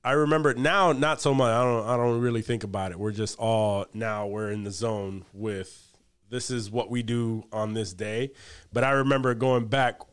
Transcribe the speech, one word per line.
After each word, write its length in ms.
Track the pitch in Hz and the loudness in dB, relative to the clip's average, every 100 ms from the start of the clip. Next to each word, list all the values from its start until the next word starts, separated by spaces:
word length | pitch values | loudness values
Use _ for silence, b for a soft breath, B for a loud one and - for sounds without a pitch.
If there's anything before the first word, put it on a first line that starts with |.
I 80 | 123 | 2
remember 420 | 143 151 156 147 | 2 4 4 4
now, 380 | 120 143 196 180 | 2 2 4 4
not 280 | 135 151 156 | 4 2 2
so 120 | 147 | 2
much. 160 | 135 123 | 4 4
I 120 | 113 | 4
don't, 240 | 123 117 107 | 4 2 0
I 100 | 123 | 2
don't 220 | 120 117 | 2 2
really 200 | 123 117 | 2 0
think 200 | 110 117 | -2 -4
about 280 | 101 98 95 | -2 -4 -6
it. 80 | 87 | -4
We're 120 | 107 | -4
just 260 | 107 104 - | -2 -6 -2
all, 460 | 113 113 107 101 98 | 0 2 2 0 -4
now 340 | 107 113 107 104 | -6 -4 -4 -4
we're 240 | 104 107 | -4 -4
in 120 | 104 | -4
the 80 | 101 | -6
zone 540 | 92 113 107 98 95 - | -4 -4 -2 -6 -10 -14
with, 500 | 98 110 98 95 - _ _ _ _ 98 | -8 -6 -6 -10 -16 _ _ _ _ _
this 200 | 123 - | -8 -4
is 180 | 123 104 | -6 -2
what 180 | 117 107 | -4 -2
we 100 | 123 | -4
do 400 | 113 120 117 110 - | -2 -2 -2 -4 -6
on 220 | 107 107 | -4 -4
this 200 | 110 98 | -4 -6
day. 380 | 92 107 110 135 B B B B | -6 -6 -4 -6 B B B B
But 100 | 120 | 0
I 80 | 131 | 2
remember 420 | 139 135 135 127 113 | 2 2 2 2 2
going 320 | 131 123 110 | 2 2 2
back, 320 | 135 123 - - | 2 2 -2 -8